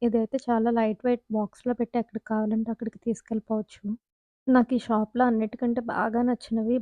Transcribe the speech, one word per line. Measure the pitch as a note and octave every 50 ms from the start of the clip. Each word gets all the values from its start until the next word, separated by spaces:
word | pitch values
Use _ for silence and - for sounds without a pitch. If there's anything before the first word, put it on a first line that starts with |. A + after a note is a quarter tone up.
ఇదైతే | A#3+ A#3 G#3 A#3 A3 - - C4
చాలా | - A#3+ A#3 A3+ A3+ A#3+
లైట్ | A#3 A#3 A3+ G#3+ G#3 - -
వెయిట్, | B3 B3 A#3+ - _
బాక్స్‌లో | A3 G#3+ G#3 G3 - - - B3 A#3+
పెట్టి | - A#3+ - - A#3+
ఎక్కడికి | A3 - - A3 -
కావాలంటే | - A3 G#3+ G#3+ G#3+ A3 A3 A3+ A3+
అక్కడికి | A3+ - A#3+ A3 - -
తీసుకెళ్ళిపోవచ్చు. | - A#3 A3 - - - A3+ A3 - - A3 G#3+ G#3+ - - - - G3+ A3 - _ _ _ _ _ _ _ _ _ C4
నాకు | B3+ B3+ A#3 - C4
ఈ | A#3
షాప్‌లో | - - A3+ G#3+ G#3+ - - A#3+ B3+
అన్నిటికంటే | B3 A3+ A3 A3 G#3+ - - B3 A#3+ A#3 B3 A#3
బాగా | A#3 - F3 G#3+ A3+ G#3+ A#3+
నచ్చినవి | B3 B3 A#3+ - - - A3+ A3+ G#3+ A3+ B3 B3+